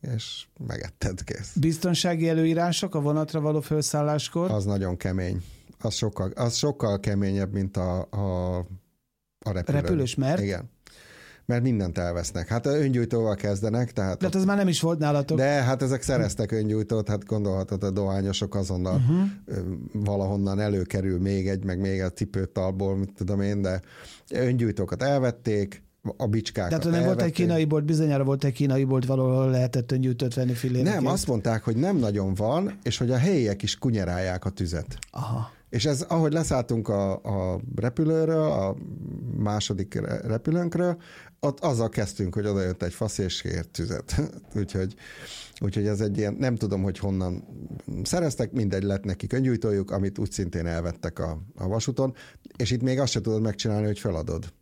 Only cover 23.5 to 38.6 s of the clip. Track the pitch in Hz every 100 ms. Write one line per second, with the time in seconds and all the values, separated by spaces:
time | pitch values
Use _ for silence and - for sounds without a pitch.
23.5 | 101 98 92 - - - - - - 123
24.5 | 127 117 101 92 - 127 143 127 120 -
25.5 | 104 98 - - _ - - 120 110 -
26.5 | - 98 214 170 170 170 180 175 156 175
27.5 | 170 156 156 151 156 156 139 135 139 139
28.5 | 123 143 135 135 131 123 131 131 131 131
29.5 | 127 127 127 120 131 127 123 131 120 127
30.5 | 120 131 127 143 202 143 185 - 120 101
31.5 | 113 - 113 170 196 113 101 95 95 107
32.5 | 147 196 202 - - 120 127 151 180 113
33.5 | 101 104 - 123 113 87 90 92 92 95
34.5 | 95 90 80 - - - - 120 120 113
35.5 | - - 117 151 139 170 165 160 156 156
36.5 | 135 120 117 104 101 98 95 113 101 92
37.5 | 92 120 - 117 127 156 160 160 160 156
38.5 | 147